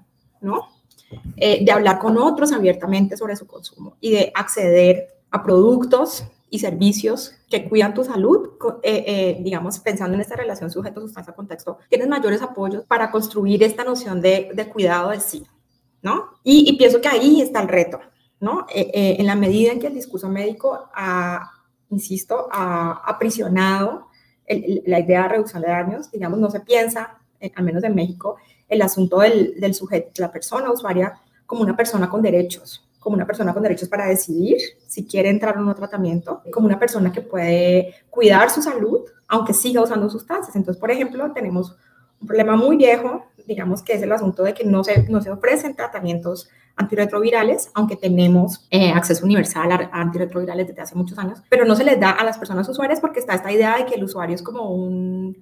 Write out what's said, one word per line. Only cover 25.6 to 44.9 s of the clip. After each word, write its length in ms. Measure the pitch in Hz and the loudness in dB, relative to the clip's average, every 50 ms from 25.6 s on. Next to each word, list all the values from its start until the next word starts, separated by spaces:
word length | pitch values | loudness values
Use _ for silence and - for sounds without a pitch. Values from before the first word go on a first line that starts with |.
de 60 | 160 170 | -4 -2
daños, 420 | 175 175 180 190 214 285 302 - | -2 -2 -2 -4 -6 -8 -12 -12
digamos, 280 | - 202 175 170 190 220 | -10 -8 -6 -4 -2 -2
no 100 | 214 202 | -2 -2
se 100 | 208 202 | -2 -4
piensa, 600 | - - 240 233 226 226 226 226 220 - - _ _ _ _ - | 0 2 2 2 2 0 -4 -8 -10 -12 -16 _ _ _ _ -16
eh, 120 | 202 185 - | -16 -12 -6
al 80 | 185 180 | -4 -2
menos 200 | 165 165 175 226 | -2 -2 -2 -2
en 100 | 220 196 | 0 0
México, 440 | 180 175 180 - - - 208 208 - _ _ _ _ _ | 0 0 -2 -6 -8 -10 -10 -10 -10 _ _ _ _ _
el 140 | - 214 214 | -2 0 0
asunto 380 | 190 185 - 190 185 180 180 190 | 2 0 0 0 0 2 4 4
del, 340 | 208 226 226 202 170 - - 175 | 6 6 6 4 2 0 -2 -4
del 140 | 196 196 190 | -2 -2 -2
sujeto, 340 | - 190 - 196 165 - - - | -4 -6 -4 -4 -4 -4 -6 -8
la 140 | 185 180 165 | -6 -6 -6
persona 400 | - 165 - - 262 262 269 247 | -8 -10 -12 -8 -6 -4 -2 -2
usuaria, 420 | 240 240 214 190 175 185 185 190 - - _ _ _ _ _ | -4 -4 -2 -2 0 0 -2 -2 -4 -12 _ _ _ _ _
como 160 | - 233 233 | -8 -4 -2
una 160 | 214 208 233 | -2 0 0
persona 320 | - 233 226 - 190 180 180 | 0 -2 -2 0 -2 -2 -2
con 140 | 196 214 220 | 0 0 0
derechos, 640 | 190 175 180 180 175 - - - - - - _ _ _ _ | 2 2 2 0 -2 -6 -12 -16 -20 -20 -20 _ _ _ _
como 160 | - 214 208 | -6 -4 -2
una 120 | 185 175 | -2 -2
persona 260 | - - 233 202 175 175 | -4 -4 -4 -2 -4 -2
con 80 | 202 | -2
derechos 260 | 214 202 160 - 180 | -2 -2 -2 -4 -6
para 200 | 180 202 202 202 | -6 -6 -4 -2
decidir 500 | 190 190 185 - 175 160 165 185 247 480 508 - - - _ _ | 0 -2 -2 -2 -4 -2 -2 2 2 2 0 0 -6 -14 _ _
si 180 | - - 208 202 | -14 -12 -12 -10
quiere 240 | - - 196 190 196 | -6 -2 0 2 2
entrar 280 | 202 208 220 220 202 | 2 0 0 -2 -2
o 40 | 202 | -2
no 100 | 202 202 | -2 -4
a 40 | 196 | -4
tratamiento, 640 | 196 202 - 208 196 185 165 170 175 - - 370 - - - | -4 -8 -10 -6 -4 -4 -2 -2 -4 -4 -6 -12 -12 -10 -6
como 140 | - 233 220 | -2 2 2
una 140 | 202 196 - | 2 2 2
persona 320 | 240 - 226 208 185 180 | 0 0 0 0 0 0
que 100 | 180 - | -2 -4
puede 720 | - - 190 180 170 170 170 175 175 180 180 185 180 180 - _ _ - | -10 -6 -6 -4 0 2 2 2 4 4 4 4 2 0 -8 _ _ -8
cuidar 400 | - 240 226 208 190 196 226 240 | 0 4 6 6 8 6 6 4
su 140 | - 302 302 | 2 0 -2
salud, 380 | 311 262 226 208 233 - - - - _ _ _ | -2 -2 -2 -2 0 0 -2 -2 -4 _ _ _
aunque 260 | - 214 226 226 - 214 | -2 -2 -2 0 0 -2
siga 300 | - - 247 240 233 226 | -2 -2 0 0 2 2
usando 260 | 226 220 208 202 208 | 2 0 -2 -2 -2
sustancias. 460 | 208 226 - - 349 392 370 - - | -4 -6 -8 -8 -8 -6 -6 -6 -4
Entonces, 260 | 196 185 185 180 - | -4 -4 -4 -4 -4
por 80 | 185 220 | -2 -2
ejemplo, 420 | 254 269 254 247 247 262 294 294 285 | -2 -2 -2 -6 -6 -6 -8 -8 -6
tenemos 440 | 254 214 180 180 180 180 - - _ _ _ _ _ _ _ _ - | -8 -8 -6 -4 -6 -6 -8 -12 _ _ _ _ _ _ _ _ -16
un 80 | 214 | -8
problema 280 | - 214 214 214 220 220 | -2 0 2 2 4 4
muy 220 | 220 247 285 320 | 4 4 4 6
viejo, 500 | 294 262 240 233 - 247 247 339 - - _ _ _ - | 6 6 6 6 4 0 -4 -6 -8 -12 _ _ _ -12
digamos, 360 | 220 208 196 180 180 190 190 - | -10 -8 -6 -4 -4 -4 -4 -4
que 100 | - 220 | -4 -4
es 80 | 202 | -2
el 100 | 196 202 | -2 -2
asunto 300 | 214 220 202 190 180 185 | -2 -2 -2 -2 -2 -2
de 140 | 190 202 208 | -2 -2 -2
que 100 | - 226 | -2 0
no 180 | 202 196 190 190 | 2 2 2 2
se, 240 | 214 | 2